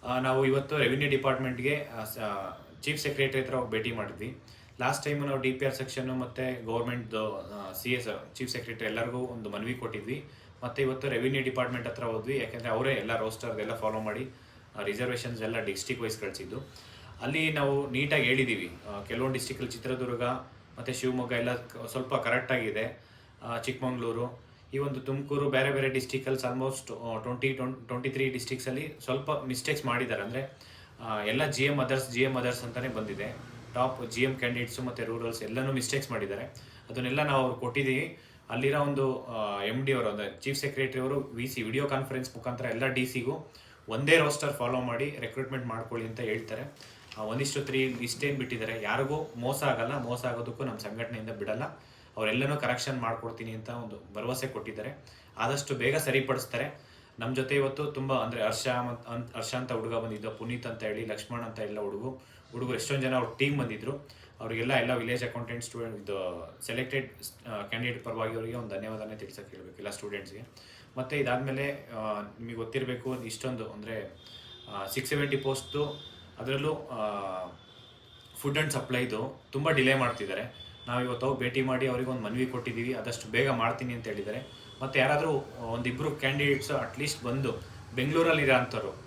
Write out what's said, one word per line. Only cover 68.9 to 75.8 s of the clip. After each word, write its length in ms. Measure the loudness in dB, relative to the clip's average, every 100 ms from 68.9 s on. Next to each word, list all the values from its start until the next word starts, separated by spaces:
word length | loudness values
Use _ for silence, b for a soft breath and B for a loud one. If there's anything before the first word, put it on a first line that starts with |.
| -6 -6 -8
ತಿಳ್ಸಕ್ಕೆ 400 | -10 -12 -14 -14
ಹೇಳ್ಬೇಕು 220 | -16 -10
ಎಲ್ಲ 120 | -8
ಸ್ಟೂಡೆಂಟ್ಸ್‌ಗೆ. 580 | -6 -6 -6 -8 -12 -16 B B B B -6
ಮತ್ತು 200 | -2 0
ಇದಾದ್ಮೇಲೆ, 560 | 2 2 0 -2 -2
ಆ, 480 | -4 -8 -6 -2 -2
ನಿಮಗೆ 340 | -4 -10 -10
ಗೊತ್ತಿರಬೇಕು 720 | -6 -4 -2 -2 -2 -2 -4
ಇಷ್ಟೊಂದು, 480 | -4 -4 -4 -4 -6
ಅಂದ್ರೆ, 440 | -8 -8 -6 -8 -12 B B B B -12
ಆ, 180 | -8 -4
ಸಿಕ್ಸ್ 240 | -4 0
ಸೆವೆಂಟಿ 260 | 0 2 2
ಪೋಸ್ಟ್‌ದು, 800 | 0 -2 -2 0